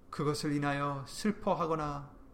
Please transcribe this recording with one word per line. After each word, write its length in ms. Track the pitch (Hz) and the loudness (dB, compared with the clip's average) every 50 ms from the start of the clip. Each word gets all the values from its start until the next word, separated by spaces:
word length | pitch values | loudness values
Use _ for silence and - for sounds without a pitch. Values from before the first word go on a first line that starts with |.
| - - | -16 -8
그것을 440 | - - 147 147 147 - - 151 143 | -2 0 2 2 2 2 0 0 0
인하여 520 | 147 147 143 143 143 143 143 143 139 131 - | 2 2 2 0 2 0 0 -2 -2 -6 -8
슬퍼하거나 1000 | - - - 214 202 - - 202 180 - 175 160 160 151 151 147 143 143 139 139 - - - - | -6 -2 0 0 0 2 2 2 2 2 2 0 0 0 0 -2 -4 -6 -8 -12 -16 -20 -20 -20